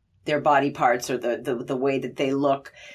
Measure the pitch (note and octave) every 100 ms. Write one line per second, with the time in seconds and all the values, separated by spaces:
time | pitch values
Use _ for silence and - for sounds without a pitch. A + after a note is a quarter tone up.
0 | _ _ - D3+ D#3 C#3+ C#3 C#3+ C3+ B2
1 | - B2+ B2 A#2 - A#2+ C3 C3+ C#3 C3+
2 | B2 B2 C#3 C#3 C#3+ C3+ - - -